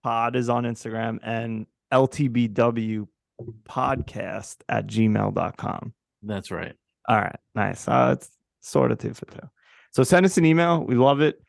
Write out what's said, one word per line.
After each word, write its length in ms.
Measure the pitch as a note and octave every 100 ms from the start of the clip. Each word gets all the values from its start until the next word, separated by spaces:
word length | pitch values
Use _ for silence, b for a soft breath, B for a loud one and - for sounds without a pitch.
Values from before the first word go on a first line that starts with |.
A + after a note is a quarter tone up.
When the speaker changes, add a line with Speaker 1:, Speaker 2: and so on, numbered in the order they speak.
Speaker 1:
Pod 340 | B2 A#2 A#2+ B2+
is 120 | A#2+
on 160 | A#2+
Instagram, 540 | A#2+ A2+ A2+ A2 A2+ A2+
and 440 | A2+ A2+ A2+ A2 G#2+ _ _
L 160 | C3 C3+
T 220 | - C#3
B 200 | A#2 A#2
W 580 | G#2 A#2+ A#2 A2 A2 G#2 _ _ - A#2+ A2+ -
podcast 880 | C3 C3+ C3 - - F#2+ G2+ - - -
at 180 | A2 G2+
gmail 480 | G#2+ A2 G#2 G#2
dot 220 | F#2+ F2+ -
com. 360 | - - A#2 - _ _
Speaker 2:
That's 280 | G#2 G2 -
right. 240 | E2+ E2+ - _ _ -
Speaker 1:
All 80 | A2
right. 220 | G2 - _
Nice. 320 | - G2+ - -
Uh, 260 | B2+ B2 B2+
it's 140 | - _ _ _
sort 320 | - - B2
of 60 | A#2
two 140 | A2
for 120 | A#2+ -
two. 220 | - - _ b b b
So 100 | -
send 220 | B2+ F3+ F#3
us 100 | F#3
an 60 | D#3+
email. 360 | D#3+ E3+ E3+
We 100 | -
love 260 | A#2+ C3 C#3+
it. 200 | D3+ -